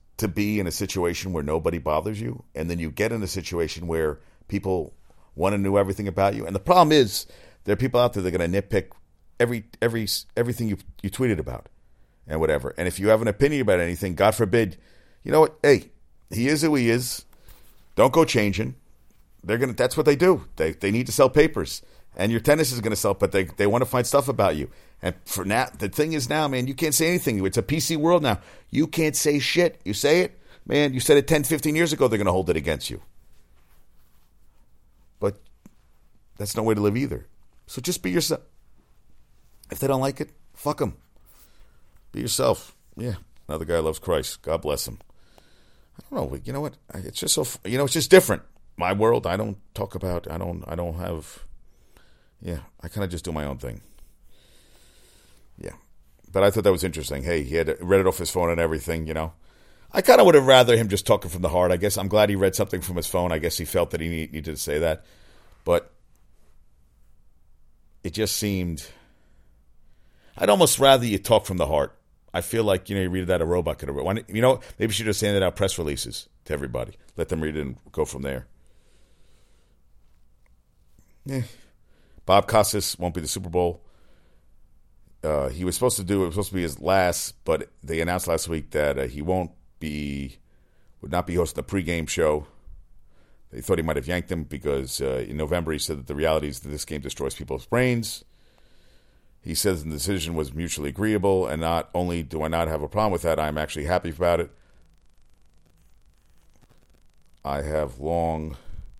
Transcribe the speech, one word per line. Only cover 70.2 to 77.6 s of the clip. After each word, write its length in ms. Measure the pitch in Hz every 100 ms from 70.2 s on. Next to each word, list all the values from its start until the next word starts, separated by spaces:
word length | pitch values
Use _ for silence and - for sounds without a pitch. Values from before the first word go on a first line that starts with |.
| - -
I'd 120 | -
almost 300 | 185 160 -
rather 260 | 135 135 117
you 140 | 98
talk 260 | - 110 -
from 120 | 92
the 100 | 71
heart. 300 | 76 67 - _ _ _
I 60 | 90
feel 240 | 87 113
like, 260 | 104 92 -
you 60 | 98
know, 60 |
you 80 | 92
read 180 | 92 90
that, 140 | 90
a 40 | 82
robot 320 | 90 80 73
could 120 | 69
have, 80 | 69
why 160 | 80
don't, 160 | 107 -
you 120 | 104
know, 200 | 123 131 - -
maybe 120 | 131
you 20 |
should 120 | 98 110
just 140 | 98
hand 240 | 104 101
out 140 | 92 -
press 200 | 98 -
releases 520 | 78 71 60 - - _ -
to 80 |
everybody. 400 | 73 69 60 55 - - -
Let 100 | 82
them 140 | 80
read 160 | 78
it 40 | 76